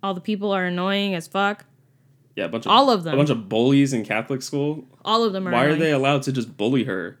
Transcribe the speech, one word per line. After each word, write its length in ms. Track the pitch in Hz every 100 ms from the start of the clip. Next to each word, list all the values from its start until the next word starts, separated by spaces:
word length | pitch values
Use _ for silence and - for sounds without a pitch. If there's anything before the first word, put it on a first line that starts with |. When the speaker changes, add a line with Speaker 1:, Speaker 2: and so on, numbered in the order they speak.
Speaker 1:
all 100 | 196
the 80 | 185
people 300 | - 208 202
are 140 | 196 180
annoying 500 | 180 185 196 202 180
as 120 | 165
fuck. 380 | 196 202 214 - _ _ _ _ _ _ -
Speaker 2:
Yeah, 100 | 98
a 40 |
bunch 180 | 113 -
of 40 |
Speaker 1:
All 200 | 226 269
of 120 | 214
them. 120 | 165 135
Speaker 2:
a 20 |
bunch 140 | 147
of 180 | 117 98
bullies 420 | 110 123 139 139
in 140 | 127 101
Catholic 380 | 107 117 135
school. 420 | - 143 143 156 - _
Speaker 1:
All 200 | - 226
of 100 | 226
them 140 | 190 185
are 40 |
Speaker 2:
Why 120 | 120
are 60 | 139
Speaker 1:
annoying. 100 | 156
Speaker 2:
they 120 | 160
allowed 300 | 143 139 143
to 80 | 135
just 260 | 131 110 -
bully 260 | 104 131
her? 340 | 104 95 87 -